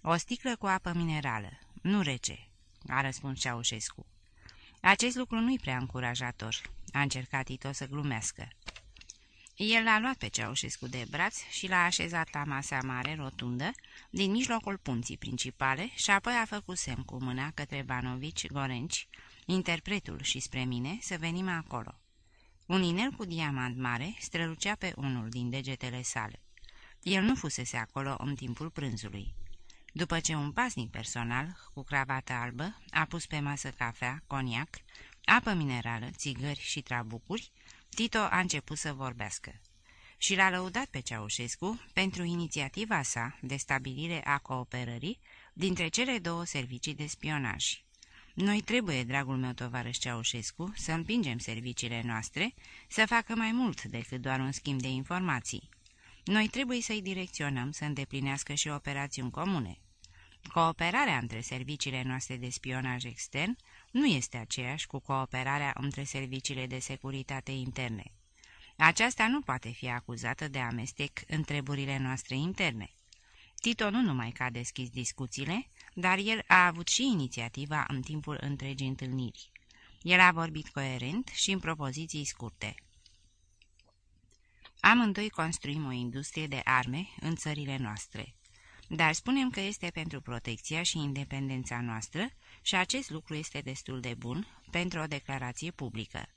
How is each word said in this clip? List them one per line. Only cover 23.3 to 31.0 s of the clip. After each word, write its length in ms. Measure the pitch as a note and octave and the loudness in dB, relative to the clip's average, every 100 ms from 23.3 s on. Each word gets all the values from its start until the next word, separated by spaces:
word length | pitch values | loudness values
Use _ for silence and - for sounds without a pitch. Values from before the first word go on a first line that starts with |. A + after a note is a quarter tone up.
| E3 D3+ C3+ B2+ B2 | 0 0 0 0 0
mare 400 | B2+ A#2+ D#3 A3+ | 0 0 -2 -6
strălucea 540 | - E3+ E3 D#3+ G3 | -4 -2 -2 0 -2
pe 180 | G#3+ F#3 - | 0 -2 -2
unul 320 | C#3 B2 A2+ | 0 0 -2
din 220 | A#2+ B2 | -2 -2
degetele 520 | C3 C3 C3 B2+ B2 | -2 -4 -4 -4 -4
sale. 380 | B2 - G#2+ - - - - - - - | -4 -4 -6 -10 -18 -20 -18 -18 -20 -6
El 200 | - F#3+ | 2 4
nu 120 | G3+ | 6
fusese 420 | C4 D#3 - B2 B2 | 4 2 -2 -2 -4
acolo 380 | A2 - C3+ C3+ | -4 -2 -2 -2
în 160 | C#3 | -2
timpul 360 | C3+ C3 A#2 D#3+ | -2 -4 -6 -6
prânzului. 640 | - C#3+ A2 G#2 G2+ - - - - - - - | -4 -4 -4 -6 -6 -6 -4 -6 -8 -12 -18 -10
După 280 | D#3 E3+ E3 | -4 0 2
ce 140 | - | 2
un 180 | D#3 C#3+ | 0 0
pasnic 380 | D3 B3+ - A2+ | 0 0 0 -6
personal, 680 | - | -6